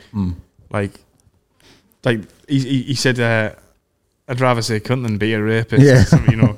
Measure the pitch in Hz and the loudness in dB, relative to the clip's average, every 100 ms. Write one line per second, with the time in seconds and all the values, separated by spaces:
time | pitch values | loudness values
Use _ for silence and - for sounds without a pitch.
0 | _ 104 92 85 - _ - 107 101 - | _ -6 -6 -6 -16 _ -10 -8 -8 -10
1 | _ _ _ _ _ _ _ _ _ _ | _ _ _ _ _ _ _ _ _ _
2 | 131 113 90 _ - 139 127 135 120 123 | -4 -4 -8 _ -4 -4 -2 -4 -4 -4
3 | 135 123 117 113 107 - _ _ _ _ | -2 0 0 -2 -4 -8 _ _ _ _
4 | _ _ - 123 127 117 110 110 - 131 | _ _ -10 -2 0 0 -2 -4 -4 -4
5 | 120 101 107 110 107 113 117 - 139 127 | -4 -4 -2 -2 -2 -2 0 4 6 6
6 | - - - 113 110 | 6 4 4 2 2